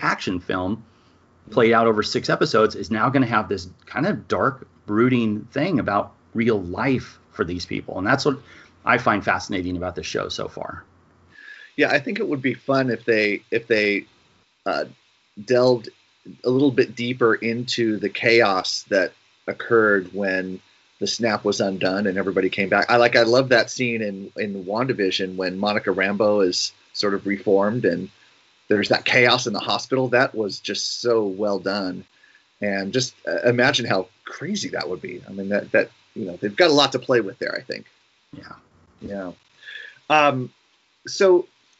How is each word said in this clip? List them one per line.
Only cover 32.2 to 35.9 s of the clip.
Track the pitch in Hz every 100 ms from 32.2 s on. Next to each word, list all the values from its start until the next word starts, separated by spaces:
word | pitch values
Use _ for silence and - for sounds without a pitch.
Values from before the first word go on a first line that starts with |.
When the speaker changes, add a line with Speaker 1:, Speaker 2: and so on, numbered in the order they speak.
| _ _ _ -
Speaker 2:
And | 104 98 98
just, | 127 127 _ -
uh, | 85 123
imagine | 120 131 - 110
how | 98 - _ -
crazy | - 156 208 85
that | 85 -
would | 92
be. | - - -
I |
mean, | 98 98
that, | 104 107
that, | 110 -